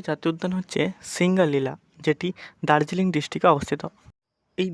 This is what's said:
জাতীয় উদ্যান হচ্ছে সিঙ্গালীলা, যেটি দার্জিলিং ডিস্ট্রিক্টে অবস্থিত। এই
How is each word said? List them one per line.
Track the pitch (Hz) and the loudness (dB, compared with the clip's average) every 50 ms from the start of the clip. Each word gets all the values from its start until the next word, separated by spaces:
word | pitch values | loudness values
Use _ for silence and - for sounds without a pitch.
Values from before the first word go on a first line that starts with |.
| 185 | -6
জাতীয় | - 151 - - 165 | -6 -4 -2 -2 -4
উদ্যান | 165 165 - 185 185 | -2 -2 -4 -4 -4
হচ্ছে | 185 185 - - - 147 185 190 - - - - | -4 -6 -4 -2 -2 -2 -2 -4 -8 -12 -8 -2
সিঙ্গালীলা, | - 180 180 185 190 180 151 143 139 135 131 143 - _ _ _ 156 147 | 0 2 2 4 4 4 4 2 0 -2 -2 -6 -8 _ _ _ -4 -2
যেটি | 160 147 - - 180 185 - - - - - - | -2 -2 0 -2 -6 -6 -6 -14 -20 -14 -6 2
দার্জিলিং | 156 151 151 151 151 175 180 190 185 | 4 4 4 4 0 0 0 0 2
ডিস্ট্রিক্টে | 165 151 143 - - 175 - 180 156 | 0 0 -2 -4 -4 2 4 4 4
অবস্থিত। | 139 - - 147 147 - 165 _ _ _ - - _ _ _ _ _ _ _ - | 4 2 -4 -6 -6 -6 -12 _ _ _ -20 -20 _ _ _ _ _ _ _ -4
এই | - 185 185 | -4 -4 -4